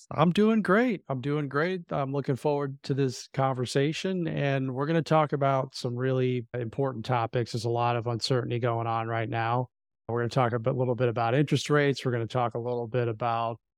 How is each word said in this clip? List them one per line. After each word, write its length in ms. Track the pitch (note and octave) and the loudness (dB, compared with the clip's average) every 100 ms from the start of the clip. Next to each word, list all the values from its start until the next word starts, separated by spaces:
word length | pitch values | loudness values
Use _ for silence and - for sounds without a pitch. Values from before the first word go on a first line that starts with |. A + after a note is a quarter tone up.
| - | -6
I'm 220 | C3 E3+ | 2 4
doing 280 | E3+ G#3+ A3+ | 4 4 4
great. 400 | F#3 G3 B3+ F#3+ - | 4 4 4 0 -4
I'm 140 | C3 | -4
doing 260 | C3 D3+ C#3+ | -2 -2 0
great. 420 | C#3 E3+ F#3 E3+ | 0 0 -2 -4
I'm 220 | D#3 C3+ | -4 -2
looking 240 | C#3 C3+ B2+ | -2 -2 0
forward 400 | D3+ C#3+ C#3+ C#3 | 0 0 -2 -6
to 100 | - | -4
this 340 | C3+ C3+ B2 - | 0 0 -2 -6
conversation, 960 | - C3+ B2+ A#2+ C#3 C#3+ D#3 F#3+ F#3 D#3+ | 0 0 0 0 2 2 0 -2 -2 -2
and 460 | D3+ C#3+ C#3 C3 | 0 0 0 -2
we're 100 | B2+ | -2
gonna 160 | C#3+ E3 | 0 0
talk 320 | - D#3 D3+ | 4 4 4
about 420 | C#3 C#3 C3+ C3+ | 2 2 2 -2
some 220 | - B2+ A#2+ | -6 -6 -2
really 500 | C3 C3 B2+ B2+ A#2 | 0 2 0 0 -4
important 540 | B2 A#2 - C3+ A#2 A2+ | -8 -6 -2 -2 -2 -2
topics. 460 | B2 A2+ B2+ A2+ | 0 0 -2 -2
There's 120 | A#2+ | -4
a 60 | A2+ | -2
lot 260 | A#2 A#2+ A#2+ | 0 0 0
of 100 | A2+ | -2
uncertainty 520 | A#2 - B2+ A#2+ A#2+ | -2 0 0 0 -2
going 280 | A#2+ A#2 A2+ | 0 0 -2
on 220 | A2+ A2+ | -2 -2
right 220 | A2+ A2 | -4 -2
now. 380 | A#2 A2+ B2 B2+ _ _ _ - | -2 0 0 -2 _ _ _ -6
We're 100 | A#2 | -2
gonna 80 | A#2+ | 0
talk 240 | C3+ A#2+ | 2 2
a 60 | A#2+ | 2
bit, 160 | A#2+ | -2
little 200 | C3+ B2+ | 0 0
bit 140 | A#2 B2 | 2 0
about 240 | A2+ A#2 | 2 2
interest 380 | C3 D3 C#3 - | 2 2 0 2
rates. 340 | D3 C#3+ C#3 | 2 2 0
We're 80 | C3+ | -2
gonna 140 | A#2+ A2+ | -2 -2
talk 260 | B2+ A#2+ | -2 -2
a 60 | A#2+ | -2
little 280 | A#2 A#2+ A#2 | -4 -4 -2
bit 220 | B2+ A#2+ | -2 -2
about 500 | A2 A#2+ A#2 A#2 A2+ _ | -2 -2 -2 -2 -6 _